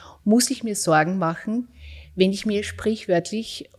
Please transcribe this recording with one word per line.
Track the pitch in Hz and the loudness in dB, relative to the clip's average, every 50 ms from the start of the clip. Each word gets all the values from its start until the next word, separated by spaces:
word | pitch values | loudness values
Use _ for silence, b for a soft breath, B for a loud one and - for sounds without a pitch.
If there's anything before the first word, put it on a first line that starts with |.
| B B B B _ | B B B B _
muss | 202 214 240 240 - | 4 6 6 4 2
ich | 269 - - | -2 -4 -4
mir | 226 208 | -6 -6
Sorgen | 202 - 180 156 151 156 165 185 190 | -2 2 4 4 4 4 4 0 0
machen, | 175 160 165 - - 214 220 240 240 B B B B B B B B B B | 0 -2 -2 -4 -4 -4 -4 -4 -4 B B B B B B B B B B
wenn | 185 190 190 196 | 2 2 2 2
ich | 196 - | 0 -2
mir | 220 202 202 208 | -2 -2 -2 -4
sprichwörtlich | - - - - 214 220 214 - - 180 170 170 - 208 214 226 - - - - - _ | -6 -8 -4 -2 -2 -2 -2 0 0 2 2 2 0 -4 -6 -6 -8 -12 -14 -16 -16 _